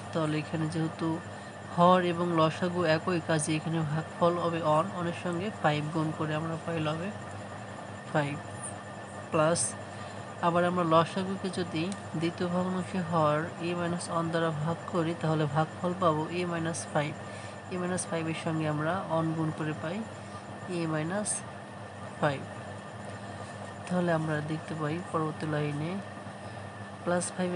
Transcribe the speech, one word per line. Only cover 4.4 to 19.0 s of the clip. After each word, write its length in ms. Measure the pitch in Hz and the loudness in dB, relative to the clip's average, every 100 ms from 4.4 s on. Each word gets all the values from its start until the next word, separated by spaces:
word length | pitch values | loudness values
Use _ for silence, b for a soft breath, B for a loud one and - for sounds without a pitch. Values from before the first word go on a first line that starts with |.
হবে 160 | 170 165 160 | 2 2 4
ওয়ান, 180 | 151 185 | 4 4
ওয়ানের 240 | 180 170 170 | 0 -2 -2
সঙ্গে 220 | 180 170 208 - | -2 -2 -2 0
ফাইভ 200 | 156 147 151 | 2 2 0
গুণ 140 | 160 156 156 | 0 0 0
করে 140 | 156 151 | -2 -2
আমরা 160 | 165 160 | -2 -4
পাই 140 | 170 165 151 | -2 -2 0
লবে 220 | 160 190 214 - - - - - - - - - | -2 -4 -6 -10 -10 -10 -10 -10 -10 -10 -10 -2
ফাইভ, 220 | 156 143 147 - - - - - - - - - | 2 2 -2 -8 -10 -10 -10 -10 -12 -10 -10 0
প্লাস 300 | 165 156 170 - - - B B B B - 175 | 4 6 4 0 -4 -10 B B B B -2 2
আবার 160 | 170 175 | 4 4
আমরা 140 | 180 170 | 4 6
লসাগুকে 540 | 160 165 196 190 196 190 180 | 8 8 2 -2 -2 -2 -2
যদি 240 | 175 156 175 202 - 156 | -2 0 -2 -2 -6 0
দ্বিতীয় 280 | 165 - 180 | 0 0 0
ভগ্নাংশে 460 | 180 180 185 180 190 165 | 2 2 0 -2 -2 2
হর 280 | 170 151 151 170 - 170 | 4 6 4 0 -2 -2
এ 20 | 175 | 0
মাইনাস 260 | 170 175 - | 0 -2 0
ওয়ান 120 | 170 165 | 0 2
দ্বারা 180 | 165 165 151 | 2 2 0
ভাগ 140 | 156 170 - | 0 -2 -2
করি, 200 | 180 160 170 | 0 0 0
তাহলে 220 | 160 156 151 147 | 2 2 4 4
ভাগফল 360 | 160 - 180 180 | 2 0 -2 2
পাবো 200 | 180 151 165 175 | 4 4 2 -2
এ 20 | 180 | -2
মাইনাস 280 | 170 165 165 - | 0 -2 -2 -2
ফাইভ। 200 | 160 147 - B B B B B | 0 0 -4 B B B B B
এ 40 | 185 | -4
মাইনাস 220 | 180 180 - | -2 -2 -2
ফাইভ 120 | 165 160 | -2 -2
এর 60 | 160 | -2
সঙ্গে 220 | 170 160 156 | 0 0 2
আমরা 180 | 151 156 185 | 2 2 0